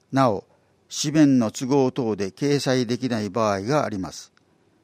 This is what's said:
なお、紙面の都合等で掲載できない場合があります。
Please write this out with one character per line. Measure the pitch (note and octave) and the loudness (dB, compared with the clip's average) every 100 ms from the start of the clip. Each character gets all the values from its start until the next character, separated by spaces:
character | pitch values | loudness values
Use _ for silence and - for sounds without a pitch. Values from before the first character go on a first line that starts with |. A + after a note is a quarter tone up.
| _ | _
な | C3+ B2+ | 0 2
お、 | G2 - _ _ _ _ | 0 -8 _ _ _ _
紙 | - D3+ | -8 -2
面 | D3+ C#3+ C3 | 4 6 6
の | A2 | 2
都 | - B2+ | -4 0
合 | C#3+ C3 | 2 2
等 | C#3+ A2+ G2 | 0 -4 -2
で | F#2+ | -4
掲 | - C#3+ C#3+ | -4 0 0
載 | C3+ C3 A#2 | 0 0 0
で | B2 | -4
き | B2+ | -4
な | A#2 | -4
い | G#2 | -4
場 | A2+ G#2+ | -2 0
合 | G2 | 0
が | G#2 D3 | 0 -2
あ | - | -2
り | G2+ | -6
ま | F#2 | -8
す。 | - - _ _ _ _ _ | -12 -20 _ _ _ _ _